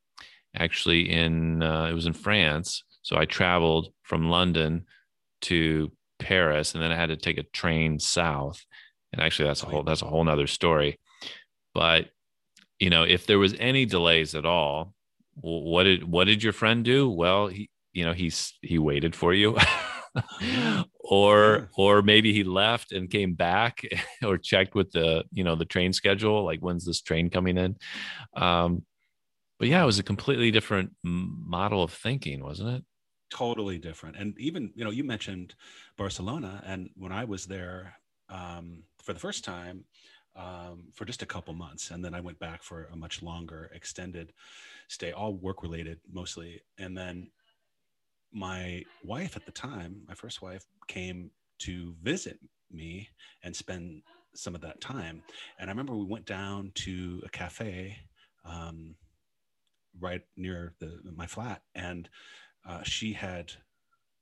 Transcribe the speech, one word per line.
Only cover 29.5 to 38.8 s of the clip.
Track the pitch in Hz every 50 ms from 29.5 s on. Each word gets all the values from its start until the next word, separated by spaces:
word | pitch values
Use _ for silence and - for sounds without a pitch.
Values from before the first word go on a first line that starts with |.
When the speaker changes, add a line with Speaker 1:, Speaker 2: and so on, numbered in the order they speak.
| _ -
Speaker 1:
but | - 120
yeah, | 160 185
it | 170
was | 131 101 101
a | -
completely | - 101 98 - - 139 120 120 113
different | 104 110 - - 113 95 95 - - _ -
m-, | 87 87 90 90 90 - - - 85
model | 87 87 98 104 107 95
of | 87 80
thinking, | - - - 113 135 135 - - 139 135 95
wasn't | 69 78 87 101 117 123 127
it? | 175 _ _ _ _ _ _ _ _ -
Speaker 2:
Totally | - - 127 117 117 110 104 98 92 85
different. | 80 82 78 - - - 76
And | 95 101 104 98 -
even, | 120 156 170 180 120 95 -
you | 113 117
know, | 107
you | 107 127 147
mentioned | 131 113 107 - - 98 90 90 90 - _ - - - - - - _
Barcelona, | - 101 95 - - 92 104 131 165 123 92 98 101 -
and | 92 95 92 90 90 -
when | 95 95 92
I | 95 104 -
was | 110 98 92 -
there, | 95 95 95 90 90 92 92 92 92 - _ _ _ _ _ _ -
um, | 92 90 90 90 85 87 85 85 85 80